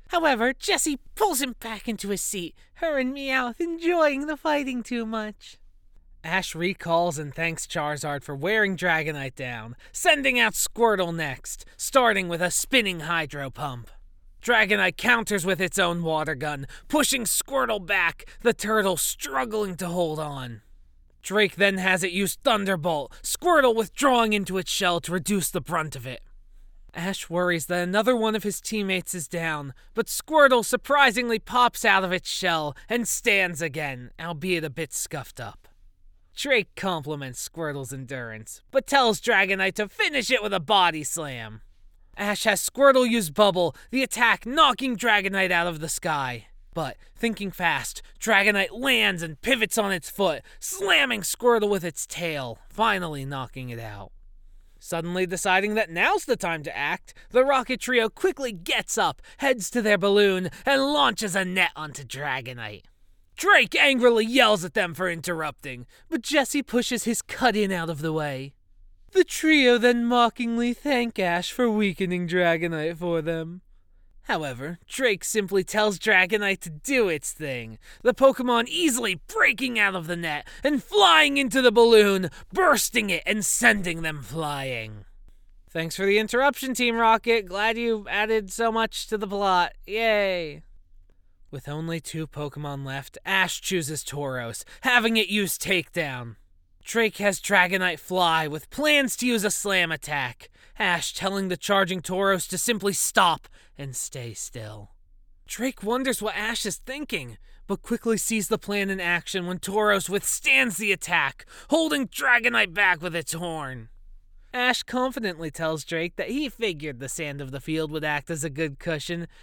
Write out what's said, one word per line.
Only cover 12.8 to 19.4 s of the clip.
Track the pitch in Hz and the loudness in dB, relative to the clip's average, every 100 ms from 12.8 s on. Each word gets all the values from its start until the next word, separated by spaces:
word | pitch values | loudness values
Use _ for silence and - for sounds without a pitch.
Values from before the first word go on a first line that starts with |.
| 202 175 | 2 -4
Hydro | 151 170 147 147 135 | -4 -2 -2 -6 -10
Pump. | - 147 120 113 - - - - - | -8 -8 -8 -14 -20 -20 -20 -20 -12
Dragonite | - 233 202 202 185 - | 0 2 4 4 2 0
counters | 226 233 220 208 | 2 2 2 -2
with | 170 175 | 0 0
its | 180 196 | 0 0
own | 175 170 | 0 0
water | 165 156 156 | -2 -2 -2
gun, | 139 151 143 139 - - | -4 -6 -8 -10 -16 -2
pushing | 302 277 262 | 0 2 0
Squirtle | 220 - - 269 247 214 | -2 -4 -2 -2 0 -2
back, | 180 196 170 - - - | -2 0 0 -2 -16 -2
the | 233 | 0
turtle | - 202 220 196 175 | 0 0 2 2 0
struggling | - - 294 269 | -2 -4 -6 -4